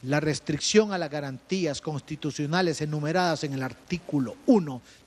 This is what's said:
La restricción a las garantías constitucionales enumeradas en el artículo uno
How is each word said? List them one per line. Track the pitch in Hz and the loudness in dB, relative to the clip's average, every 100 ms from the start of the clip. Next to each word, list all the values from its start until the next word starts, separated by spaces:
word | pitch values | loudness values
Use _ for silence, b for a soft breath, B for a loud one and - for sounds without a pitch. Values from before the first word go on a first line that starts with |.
La | 127 147 | 0 0
restricción | 151 143 - 147 - 214 214 | 0 -2 -2 -2 4 4 4
a | 190 | 0
las | 160 | -4
garantías | 147 139 131 - 190 165 135 | -4 -6 -10 -4 -2 0 -2
constitucionales | - 147 - 151 151 - 147 170 185 147 | -4 -6 -6 -6 -6 -4 0 2 2 0
enumeradas | 151 151 147 170 180 151 151 | -2 -2 0 0 2 0 -2
en | |
el | 135 | -4
artículo | 131 - - 175 - 147 120 - - | -6 -8 -8 -8 -2 -2 -2 -4 4
uno | 233 156 127 B B | 4 4 -8 B B